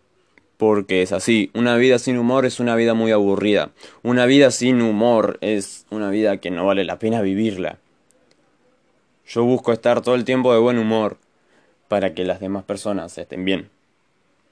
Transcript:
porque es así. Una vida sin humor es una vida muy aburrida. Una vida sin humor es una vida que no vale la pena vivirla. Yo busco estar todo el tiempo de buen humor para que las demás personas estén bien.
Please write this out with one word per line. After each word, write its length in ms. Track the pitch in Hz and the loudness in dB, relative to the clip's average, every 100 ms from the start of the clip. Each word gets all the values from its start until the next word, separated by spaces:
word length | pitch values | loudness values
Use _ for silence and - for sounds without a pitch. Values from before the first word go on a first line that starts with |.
| _ _ _ _ _ _ | _ _ _ _ _ _
porque 460 | 110 104 98 92 | 0 0 0 0
es 100 | 92 | 0
así. 380 | 92 - 113 101 | -2 0 0 0
Una 220 | 113 120 120 | -2 0 2
vida 240 | 127 120 | 4 2
sin 180 | 131 123 | 0 -2
humor 260 | 120 131 | 0 0
es 140 | 127 - | 0 -2
una 160 | 120 | -2
vida 180 | 117 117 | 0 2
muy 180 | 113 113 | 2 2
aburrida. 580 | 107 101 98 101 101 76 - - - | 2 2 0 0 0 -2 -8 -20 -10
Una 240 | 113 123 123 | -2 2 4
vida 240 | 139 139 | 6 4
sin 320 | 120 123 127 | 4 0 2
humor 560 | 117 107 117 113 101 - | 2 2 2 2 0 -2
es 460 | 101 107 98 - - | -4 -4 -6 -14 -14
una 200 | 107 101 | -8 -4
vida 280 | 101 107 98 | -2 0 -2
que 120 | 90 | -6
no 160 | 87 95 | -2 0
vale 180 | 98 | 0
la 140 | 87 90 | -2 -4
pena 240 | 110 113 | -4 -2
vivirla. 560 | 98 98 110 92 85 - _ _ _ _ _ _ _ _ _ _ _ _ _ _ - | -2 -2 -4 -4 -8 -10 _ _ _ _ _ _ _ _ _ _ _ _ _ _ -8
Yo 180 | 117 | -2
busco 280 | 120 123 - | 0 0 0
estar 300 | 113 120 120 | 0 2 0
todo 140 | 117 123 | 0 -2
el 80 | |
tiempo 280 | 113 127 127 | 0 0 2
de 60 | 117 | 4
buen 200 | 120 120 | 4 2
humor 400 | 110 110 104 - _ _ _ _ _ _ _ | 0 0 -2 -6 _ _ _ _ _ _ _
para 280 | 104 95 | -2 -2
que 100 | 92 | -2
las 160 | 90 90 | -4 -4
demás 240 | 95 98 | -6 -8
personas 520 | 95 101 107 98 85 - | -8 -8 -6 -6 -8 -14
estén 280 | 87 - | -14 -6
bien. 260 | 92 95 101 _ _ _ _ _ _ _ _ | -2 -2 -4 _ _ _ _ _ _ _ _